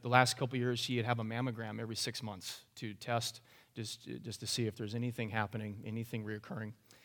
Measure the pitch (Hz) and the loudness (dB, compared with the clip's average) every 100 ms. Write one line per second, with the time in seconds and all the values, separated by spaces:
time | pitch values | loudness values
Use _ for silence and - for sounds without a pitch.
0 | 120 123 123 - 127 127 123 117 - 123 | 6 8 8 6 0 2 2 2 2 2
1 | 113 117 110 117 127 113 110 107 113 110 | 4 2 0 0 -2 -2 -4 -4 -4 -4
2 | - - 107 92 - - - - 113 98 | -4 -4 -6 -6 -8 -12 -14 -8 -8 -6
3 | - 117 117 - - - - - 107 - | 0 2 0 -4 -16 -20 -14 -8 -8 -8
4 | - 120 113 104 110 - 110 104 107 117 | -8 -8 -8 -6 -2 0 0 0 -4 -2
5 | 123 120 110 110 104 113 107 101 110 113 | -2 -2 0 0 0 -2 -4 -6 -4 -4
6 | 113 117 107 104 - - 107 - - - | -4 -4 -4 -6 -6 -8 -8 -10 -18 -20